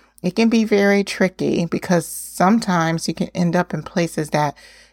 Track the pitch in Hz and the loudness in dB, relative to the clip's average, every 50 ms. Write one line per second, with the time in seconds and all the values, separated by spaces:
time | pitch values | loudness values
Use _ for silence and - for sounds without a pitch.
0 | _ _ _ _ - 180 - - 226 226 226 226 220 214 214 202 202 202 202 202 | _ _ _ _ -6 -4 0 2 2 4 4 2 2 4 2 4 4 4 4 2
1 | 196 - - - 190 180 - - 147 143 143 - 170 170 - - - - 185 170 | 2 0 -2 0 0 0 0 -2 -2 -2 0 0 -2 -2 -4 -4 -2 0 0 0
2 | 160 - - - - - - - 175 185 220 233 226 - 180 175 165 165 165 165 | 0 -2 -8 -14 -14 -8 -2 2 2 4 4 2 2 0 0 0 0 0 -2 -2
3 | - - 160 - 180 - - - 180 170 165 175 175 - - 156 156 - - - | -4 -4 -4 -4 -6 -6 -2 -2 -2 0 0 0 -2 -2 -4 -8 -8 -6 -4 -2
4 | 170 160 - - 156 151 - 151 151 143 - - - - - - - _ | -2 -2 -2 -4 -4 -2 -2 -2 -2 -2 -4 -8 -16 -20 -20 -20 -20 _